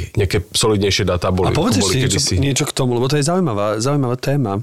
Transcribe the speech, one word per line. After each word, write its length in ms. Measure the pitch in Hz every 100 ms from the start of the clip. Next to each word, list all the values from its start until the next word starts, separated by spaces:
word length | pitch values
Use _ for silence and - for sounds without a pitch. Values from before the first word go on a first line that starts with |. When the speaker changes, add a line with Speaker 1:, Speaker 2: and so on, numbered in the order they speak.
| 82
Speaker 1:
nejaké 280 | - 98 104 -
solidnejšie 580 | - 113 107 98 92 95
dáta, 240 | 87 98
boli, 180 | 92 87
Speaker 2:
A 80 | -
povedz 220 | 208 220
Speaker 1:
boli 80 | -
Speaker 2:
ešte 120 | -
niečo, 180 | 131 147
Speaker 1:
kedysi. 140 | 139 95
Speaker 2:
niečo 280 | 139 131 147
k 80 |
tomu, 200 | - 127
lebo 120 | 120 131
to 100 | 147
je 80 |
zaujímavá, 540 | 143 180 170 101 104 107
zaujímavá 400 | 123 147 123 127
téma. 400 | - 143 113 98